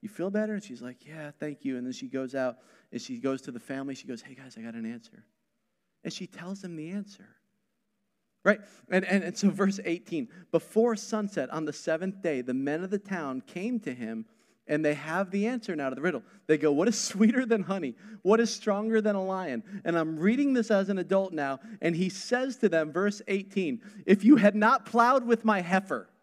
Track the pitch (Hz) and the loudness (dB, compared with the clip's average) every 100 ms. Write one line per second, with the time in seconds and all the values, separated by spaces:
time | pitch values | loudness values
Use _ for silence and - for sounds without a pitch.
0 | 214 - 180 202 214 208 202 120 123 127 | -16 -6 -2 -2 -2 -4 -8 -14 -14 -16
1 | 147 156 147 143 151 143 139 127 127 123 | -18 -14 -14 -8 -8 -6 -4 -4 -4 -8
2 | 131 135 131 135 131 123 _ _ _ 120 | -6 -6 -4 -2 -4 -4 _ _ _ -12
3 | - 120 131 135 131 120 - 135 139 131 | -10 -6 -4 -4 -6 -14 -10 -8 -8 -10
4 | - 120 - 127 135 113 113 113 110 120 | -10 -12 -12 -20 -20 -14 -12 -8 -8 -10
5 | - - _ _ _ _ _ _ _ _ | -14 -20 _ _ _ _ _ _ _ _
6 | - - 185 - 170 196 180 165 156 196 | -12 -12 -14 -14 -12 -12 -10 -12 -10 -10
7 | 202 - 202 _ _ _ _ _ _ _ | -10 -16 -20 _ _ _ _ _ _ _
8 | _ _ _ _ 185 214 - - _ 185 | _ _ _ _ 0 0 -2 -20 _ 0
9 | 185 196 170 - 202 190 196 196 - 170 | 2 0 0 0 0 2 0 0 -4 -6
10 | - 165 117 - 180 165 - 214 233 220 | -4 -8 -8 -12 -2 -2 0 2 2 2
11 | - 214 202 185 135 156 156 143 - 160 | -4 -4 -4 -4 -4 -4 -6 -6 -2 -2
12 | 190 196 180 139 123 127 139 151 185 202 | -2 -4 -2 -2 -2 -2 -2 -4 -2 -4
13 | - 190 147 131 - - 208 247 160 123 | -4 -6 -4 -8 -8 -8 -4 -4 -6 -8
14 | 113 113 110 _ _ _ - 151 156 147 | -8 -8 -10 _ _ _ -4 0 0 -2
15 | 151 165 190 196 208 247 220 165 139 131 | -4 -4 -2 -2 -2 -4 -6 -4 -4 -2
16 | 160 147 - - - 151 147 143 202 226 | -4 -4 -8 -20 0 2 4 2 2 0
17 | - 190 214 240 254 226 185 196 151 113 | -4 4 4 4 2 0 0 -4 -4 -8
18 | 208 214 175 220 233 - - 196 220 220 | -16 -4 4 4 4 0 -2 -2 2 2
19 | 214 202 190 190 180 123 139 196 160 170 | 2 0 -2 -4 -4 -6 -8 -8 -2 0
20 | 160 160 180 247 285 254 226 208 190 196 | 0 2 2 4 2 2 2 2 2 -2
21 | 165 190 190 165 139 135 220 220 165 170 | 2 2 0 -2 -4 -4 -8 -4 -2 0
22 | 185 - - 247 262 240 208 165 156 151 | -2 -4 -2 -2 -2 0 2 2 0 0
23 | 202 202 - 196 196 - 180 120 - - | -2 -2 -4 -4 -2 -4 -2 -4 -8 -14
24 | - 196 202 277 202 208 214 262 - 233 | 4 6 10 10 8 6 4 4 2 4
25 | 233 269 240 233 220 202 175 190 196 127 | 6 6 4 2 4 2 2 0 0 -6
26 | 92 _ | -8 _